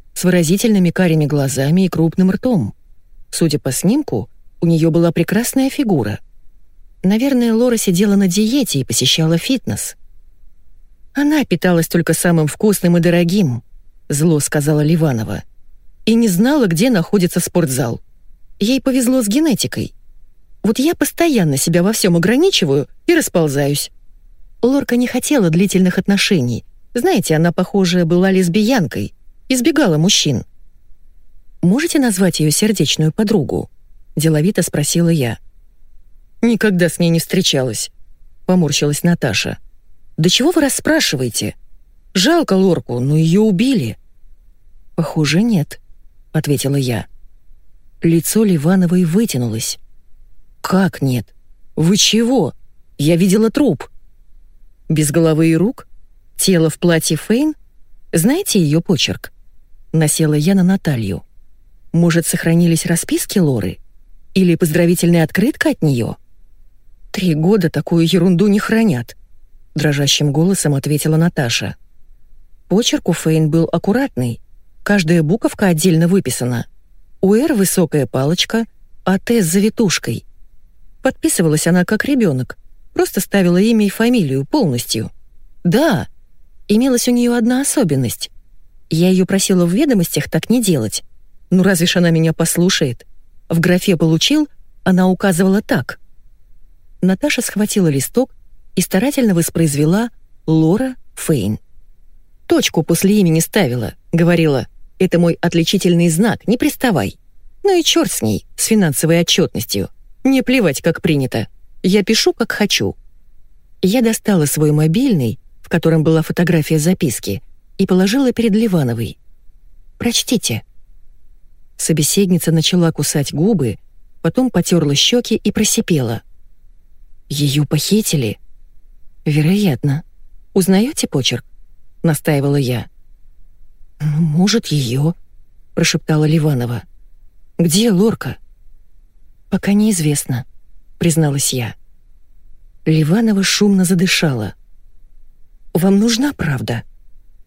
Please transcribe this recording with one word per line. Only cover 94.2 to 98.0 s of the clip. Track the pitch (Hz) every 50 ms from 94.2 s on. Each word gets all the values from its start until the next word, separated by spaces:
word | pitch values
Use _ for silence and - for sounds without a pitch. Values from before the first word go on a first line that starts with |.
| - - 294 311 294 - - - - - - - -
она | 190 185 180 185 185
указывала | 185 - - 196 165 170 196 190 190 196
так. | - - 170 139 120 - - - - - - - - - - - - - - - - - - - - - - -
Наташа | 180 185 190 - - 294 - 254
схватила | - - - 196 214 208 - 208 180 156
листок | 135 135